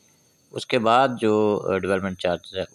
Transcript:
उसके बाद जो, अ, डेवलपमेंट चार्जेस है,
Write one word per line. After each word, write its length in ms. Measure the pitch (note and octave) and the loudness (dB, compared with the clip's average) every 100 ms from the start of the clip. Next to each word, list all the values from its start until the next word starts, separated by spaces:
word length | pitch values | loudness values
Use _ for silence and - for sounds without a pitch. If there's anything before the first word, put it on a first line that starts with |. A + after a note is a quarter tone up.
| _ _ _ _ _ | _ _ _ _ _
उसके 240 | A#2+ - B2+ | -12 -2 0
बाद 380 | A2 A#2+ C3+ A#2+ | 4 4 2 2
जो, 400 | A2+ G#2+ G#2+ G#2 | 2 2 2 0
अ, 220 | F2+ F#2+ | 0 -2
डेवलपमेंट 440 | F#2 F#2+ F#2+ F#2 | 0 -2 -2 -4
चार्जेस 360 | F2+ F2 - F#2+ | -2 -4 -6 -8
है, 80 | F2 | -8